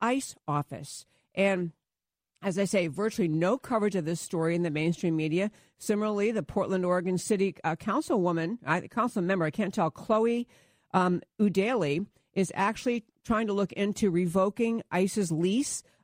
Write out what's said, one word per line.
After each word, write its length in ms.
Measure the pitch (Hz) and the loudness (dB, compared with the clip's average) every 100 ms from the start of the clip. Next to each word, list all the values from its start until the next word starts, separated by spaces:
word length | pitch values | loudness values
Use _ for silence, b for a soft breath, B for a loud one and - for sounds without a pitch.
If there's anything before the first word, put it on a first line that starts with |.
ice 340 | 226 269 - - - | 0 0 -2 -8 -4
office. 580 | 147 143 - 143 - - _ _ - | -2 -2 -8 -12 -16 -18 _ _ 0
And 340 | 196 190 175 - _ _ _ _ _ _ | 2 2 -2 -8 _ _ _ _ _ _
as 160 | 196 180 | -2 0
I 60 | |
say, 240 | 196 196 165 | 2 2 0
virtually 400 | 139 214 - 175 | 0 -2 0 0
no 300 | 156 175 262 | 2 2 0
coverage 360 | - 233 208 | 0 0 0
of 100 | 190 | 0
this 160 | 156 165 | -2 -4
story 360 | - 175 160 170 | -4 -2 0 0
in 80 | |
the 80 | 170 | 0
mainstream 420 | 151 156 170 175 | 0 0 0 0
media. 380 | 160 156 165 208 b b _ | 0 0 0 -2 b b _
Similarly, 540 | - 208 214 208 208 | -2 0 0 0 0
the 100 | 220 | -2
Portland, 420 | - - - 190 | -4 -2 0 0
Oregon 320 | 180 180 180 180 | 0 0 0 -2
City, 380 | - 202 196 - | 0 0 0 -2
uh, 140 | 160 165 | -6 -4
councilwoman, 800 | - 214 320 254 175 170 165 233 - | -2 -2 0 0 2 0 -2 -4 -2
uh, 140 | 170 180 | -2 -2
council 340 | - 240 - | -2 -2 0
member, 220 | 175 196 | 0 0
I 80 | 156 | 0
can't 200 | - 196 | 0 -2
tell, 160 | - 160 | 0 -2
Chloe, 600 | - - 220 226 233 240 b b b b | -2 0 2 2 0 -4 b b b b
um, 300 | 185 180 180 - - | 0 2 0 -2 0
Udaly, 640 | 208 185 202 247 151 147 208 _ _ | 2 2 2 0 0 -2 -4 _ _
is 160 | - 185 - | -2 -2 0
actually 480 | 196 226 247 240 - _ | -2 -2 -2 -2 -4 _
trying 220 | - 220 220 | -2 0 0
to 60 | |
look 200 | 202 202 | 0 0
into 360 | - 202 196 208 | 0 -2 0 0
revoking 720 | 175 180 180 196 202 226 226 - | 2 2 2 2 2 0 -2 -2
ice's 400 | 175 190 220 180 | -2 0 0 -2
lease 540 | 156 180 220 285 - b b | 0 2 0 -2 -6 b b